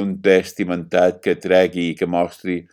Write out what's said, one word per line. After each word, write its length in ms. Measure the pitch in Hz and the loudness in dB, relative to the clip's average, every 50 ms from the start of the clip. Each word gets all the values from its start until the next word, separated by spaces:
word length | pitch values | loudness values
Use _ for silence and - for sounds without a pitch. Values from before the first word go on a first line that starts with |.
| 101 | -2
un 160 | 98 92 95 | -4 -4 -2
test 380 | - 98 95 92 90 - - - | 2 4 4 4 2 0 -6 -8
imantat 560 | 98 90 90 87 82 85 - 90 90 90 87 - - | -6 -4 -4 -6 -6 -4 0 2 2 2 0 -2 -2
que 100 | 95 87 - | -4 -4 -2
tregui 480 | - 92 92 92 92 90 90 90 87 85 | 0 2 4 4 4 2 0 -4 -4 -4
i 80 | 78 - | -4 -4
que 80 | 92 | -4
mostri 540 | 87 87 87 87 85 - - - 95 90 87 87 _ | -4 -2 -2 -2 -4 -6 -10 -8 -6 -6 -6 -8 _